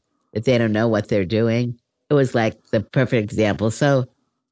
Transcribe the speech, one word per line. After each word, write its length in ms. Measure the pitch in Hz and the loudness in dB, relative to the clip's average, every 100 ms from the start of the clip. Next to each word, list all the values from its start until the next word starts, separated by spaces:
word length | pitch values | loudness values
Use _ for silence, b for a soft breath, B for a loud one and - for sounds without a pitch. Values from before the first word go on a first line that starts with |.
| _ _ _ | _ _ _
that 100 | 107 | -4
they 140 | 117 120 | 0 2
don't 140 | 113 | 2
know 160 | 107 117 | 0 0
what 200 | 107 - | 0 0
they're 160 | 107 | -2
doing?" 540 | 90 110 113 113 120 120 _ _ - | 0 0 0 0 -4 -8 _ _ -2
It 40 | |
was, 200 | 147 131 | 0 2
like, 280 | 123 113 - _ | 0 -2 -4 _
the 100 | 110 | -4
perfect 420 | 101 - 127 123 | -2 0 0 0
example. 460 | 107 113 107 95 107 | -2 0 0 0 -2
So 360 | - 147 135 120 _ _ _ _ | 0 0 0 -2 _ _ _ _